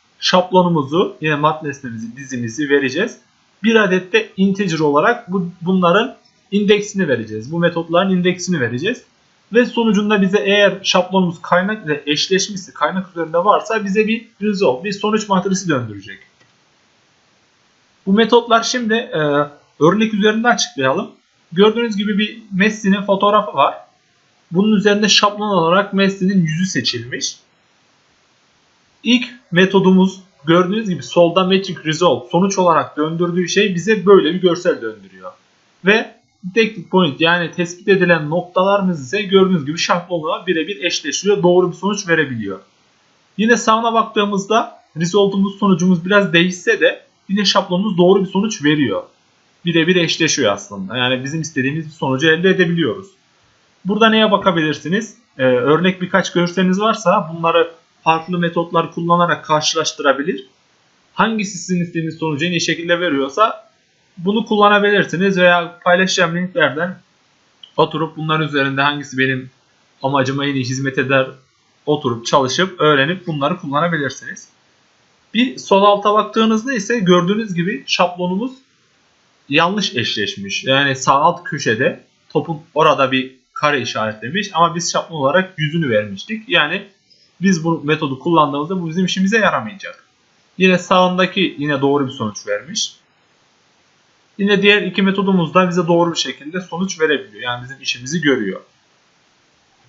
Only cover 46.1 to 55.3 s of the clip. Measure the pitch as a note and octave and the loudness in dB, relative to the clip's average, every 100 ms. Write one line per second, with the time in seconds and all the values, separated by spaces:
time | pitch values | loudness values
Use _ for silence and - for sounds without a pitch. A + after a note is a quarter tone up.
46.1 | G3+ F3 E3 F3+ F3+ A#3 G#3+ E3 - _ | 2 4 2 2 -2 -2 2 2 0 _
47.1 | _ - G3+ G3 G3 F#3 F3+ G#3+ F3 F3+ | _ -4 -2 2 0 0 -2 -2 2 4
48.1 | G3+ F#3 F#3+ G#3+ - D3 D3+ A#2+ F2+ - | 4 2 -2 -2 -2 0 2 0 -2 -8
49.1 | _ _ _ _ _ F3 E3 E3 F3+ D#3+ | _ _ _ _ _ -2 0 2 2 0
50.1 | - G#3+ D3+ A2 G2+ - G2+ F#2+ B2 B2 | 0 0 2 0 0 -8 -12 -8 -4 -2
51.1 | B2+ C3+ D#3+ D3 C#3 C3 D#3+ D#3 - D3 | -2 -4 -8 -6 -4 -4 -4 -10 -6 -4
52.1 | C3 D#3+ D#3+ F#3+ F#3 E3+ E3+ C3 F#2+ - | 0 2 2 2 2 0 0 -2 -4 -12
53.1 | _ _ _ _ _ _ _ F#3 G#3+ A3+ | _ _ _ _ _ _ _ -4 2 4
54.1 | A3 G#3+ G3 G3 E3 D#3 C#3+ D3+ G3+ A3+ | 4 2 2 2 0 -2 -4 -4 -4 -4
55.1 | - _ | -16 _